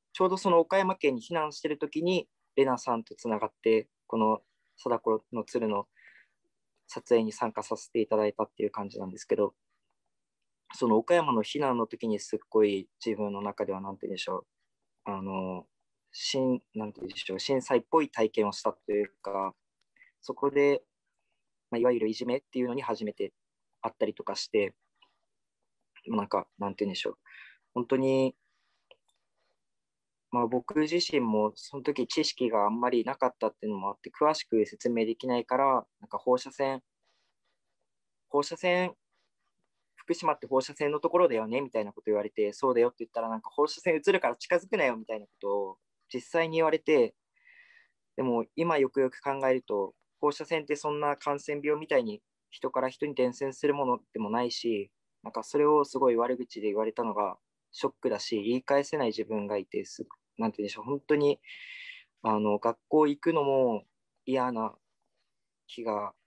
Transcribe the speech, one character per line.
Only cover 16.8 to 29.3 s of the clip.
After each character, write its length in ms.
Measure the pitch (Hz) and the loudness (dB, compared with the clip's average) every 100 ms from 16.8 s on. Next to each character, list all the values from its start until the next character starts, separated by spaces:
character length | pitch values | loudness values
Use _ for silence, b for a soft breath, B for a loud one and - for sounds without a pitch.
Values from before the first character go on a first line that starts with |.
| 107 | -10
ん 60 | |
て 80 | - | -10
言 40 | |
う 20 | 95 | -12
ん 20 | |
で 80 | - | -10
し 140 | - | -8
ょ 60 | 95 | -6
う、 40 | |
震 220 | - 135 | -2 -2
災 160 | - 123 | 2 0
っ 40 | - | 4
ぽ 140 | 160 | 2
い 60 | 147 | 2
体 220 | - 110 | 0 0
験 180 | 113 101 | 2 0
を 40 | |
し 100 | - | 0
た 100 | 107 | -4
と 200 | - - | -4 -2
い 100 | 104 | -2
う 100 | 101 _ | -2 _
か、 320 | 98 98 95 - _ _ _ b b _ | -8 -4 -4 -8 _ _ _ b b _
そ 140 | - | -12
こ 160 | 127 139 | -2 0
で、 320 | 139 143 139 - _ _ _ _ _ _ _ _ | 4 4 4 -2 _ _ _ _ _ _ _ _
ま 60 | 117 | 2
あ、 20 | |
い 60 | |
わ 80 | 123 | 2
ゆ 80 | 120 | 2
る 80 | 110 | 0
い 60 | |
じ 120 | 110 123 | -2 -4
め 120 | 131 | -4
っ 40 | |
て 160 | - 127 | -4 -4
い 60 | |
う 40 | 123 | -2
の 60 | |
に 80 | 127 | -2
初 220 | - 110 | -4 -4
め 80 | 107 | -6
て 200 | - 101 - _ _ _ _ | -6 -8 -10 _ _ _ _
会 100 | 113 | -10
っ 20 | - | -2
た 80 | 107 | -4
り 80 | |
と 100 | - | -4
か 100 | - 98 | -8 -8
し 120 | - | -2
て、 260 | 110 95 - _ _ _ _ _ _ _ _ _ _ _ - - | 0 0 -4 _ _ _ _ _ _ _ _ _ _ _ -16 -4
な 180 | 110 | -4
ん 40 | 104 | 0
か、 180 | 98 - - | -2 -2 -6
な 120 | 101 | -6
ん 40 | |
て 100 | 95 | -2
言 40 | 101 | -2
う 20 | |
ん 40 | |
で 20 | 92 | -2
し 100 | - | -6
ょ 40 | |
う、 80 | - B B B B _ | -8 B B B B _
本 120 | 123 120 | -6 -2
当 100 | 131 | 0
に、 380 | 135 135 131 - _ _ _ _ _ _ _ _ _ | 2 2 2 -2 _ _ _ _ _ _ _ _ _